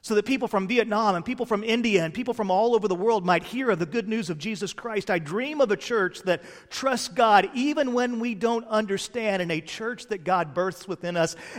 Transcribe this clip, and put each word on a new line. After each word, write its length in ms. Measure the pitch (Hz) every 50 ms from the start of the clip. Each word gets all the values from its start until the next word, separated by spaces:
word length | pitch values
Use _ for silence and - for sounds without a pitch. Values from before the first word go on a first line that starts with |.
| -
so 120 | - 220
that 100 | 208 208
people 220 | - 269 254 262
from 220 | 214 - 202 190 180
Vietnam 460 | 247 247 220 240 208 214 220 208 190
and 100 | 170 170
people 200 | - 254 - 240
from 200 | - 226 202 214
India 400 | 226 220 240 233 233 202 185 165
and 80 | 160 156
people 200 | 185 247 247 233
from 160 | - 214 190
all 260 | 180 185 220 240 240
over 120 | 220 196
the 80 | 208 185
world 300 | 175 190 226 233 208 175
might 180 | 180 175 170 -
hear 280 | - - 247 269 240
of 80 | 196 160
the 60 | 175
good 220 | 151 151 233 196
news 220 | 208 220 226 202 151
of 80 | 170
Jesus 340 | 151 143 220 220 175 202 185
Christ. 400 | - - - 233 220 208 - -
I 80 | 196 170
dream 400 | 160 143 165 214 254 294 311 294
of 100 | 277 208
a 60 | -
church 460 | - - - 240 220 190 180 - -
that 220 | - 185 175 165 - - - - - -
trusts 400 | - - 262 262 254 233 - -
God 400 | 180 202 233 220 208 202 185 196 -
even 380 | 233 254 294 294 320 285 254
when 300 | 240 247 247 247 247 226
we 120 | 226 247 226
don't 300 | 180 226 226 233 233 233
understand, 760 | 226 220 214 214 190 196 185 - - - 240 220 214 196 185
and 100 | 180 170
a 80 | 165 156
church 460 | 165 - - - 220 226 247 - -
that 180 | - 214 190 151
God 300 | 180 185 180 170 151 131
births 340 | 180 185 190 175 - -
within 300 | - 180 - - 175 175
us 180 | 170 165 165 - - - - -